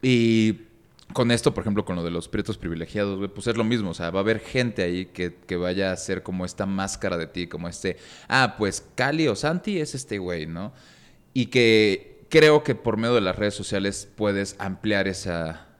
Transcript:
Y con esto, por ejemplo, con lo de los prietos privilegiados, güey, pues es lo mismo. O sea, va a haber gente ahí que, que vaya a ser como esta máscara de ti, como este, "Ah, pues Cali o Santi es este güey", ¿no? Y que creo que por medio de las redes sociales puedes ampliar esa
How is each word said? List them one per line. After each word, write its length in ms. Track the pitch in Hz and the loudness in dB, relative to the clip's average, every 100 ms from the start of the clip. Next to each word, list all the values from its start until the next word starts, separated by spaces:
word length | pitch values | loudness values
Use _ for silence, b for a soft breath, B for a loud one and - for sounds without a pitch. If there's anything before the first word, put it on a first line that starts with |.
Y 600 | 131 123 113 113 110 107 - _ _ _ - | 4 4 6 6 4 0 -8 _ _ _ -12
con 180 | - 120 | -2 2
esto, 240 | 120 - | 2 2
por 80 | - | 0
ejemplo, 220 | 98 104 | -2 -2
con 120 | - 90 | -2 -4
lo 80 | |
de 60 | 85 | -4
los 180 | 85 - | -6 -6
prietos 300 | 98 104 104 | -6 -6 -6
privilegiados, 580 | 92 82 82 107 101 95 | -6 -6 -6 -4 -2 -2
güey, 120 | 98 | -8
pues 160 | 104 110 | -6 -4
es 100 | 110 | 0
lo 80 | |
mismo. 260 | 110 120 101 | 0 0 -2
O 40 | |
sea, 160 | 82 85 | -6 -4
va 100 | 92 | -2
a 20 | |
haber 180 | 101 113 | 0 0
gente 420 | - 131 120 107 | -2 -2 -2 -2
ahí 240 | 90 90 92 | -2 -2 -6
que, 280 | - 87 85 - | -6 -6 -6 -8
que 100 | 90 | -4
vaya 340 | 90 92 95 | -2 0 -2
a 60 | 92 | -2
ser 260 | - 95 | -4 -6
como 220 | - 92 | -6 -6
esta 220 | 90 - 98 | -6 -6 -4
máscara 500 | 95 95 - 101 87 | -2 -4 -4 -4 -4
de 100 | 80 | -6
ti, 200 | - 85 | -8 -8
como 200 | 80 85 | -8 -10
este, 280 | 85 98 85 B B B | -6 -6 -6 B B B
"Ah, 260 | 127 127 - | 2 2 2
pues 260 | 104 - - | -2 -2 -10
Cali 320 | - 127 151 156 | -4 -2 2 0
o 80 | |
Santi 460 | 101 143 170 196 196 | 0 -2 -2 -2 -4
es 140 | 151 | -4
este 240 | 135 - 101 | -8 -8 -6
güey", 280 | 90 87 78 | -4 -6 -6
¿no? 260 | 82 101 - b b b b _ | -8 -10 -12 b b b b _
Y 140 | - 117 | -2 0
que 800 | 127 117 110 107 95 - - - | 4 6 8 6 2 -4 -20 2
creo 340 | 160 151 151 | 6 8 8
que 120 | 147 | 4
por 220 | 120 117 104 | -2 -2 0
medio 160 | 117 | 2
de 80 | 120 | 2
las 140 | 95 92 | 2 0
redes 180 | 104 | -2
sociales 520 | 101 98 101 98 98 - - | -2 -4 -2 -2 -4 -12 -4
puedes 380 | 104 98 98 - | 0 0 -2 -6
ampliar 500 | 98 92 107 101 95 | -8 -6 -2 0 0
esa 580 | 92 98 85 80 80 - _ | -2 -4 -4 -4 -8 -16 _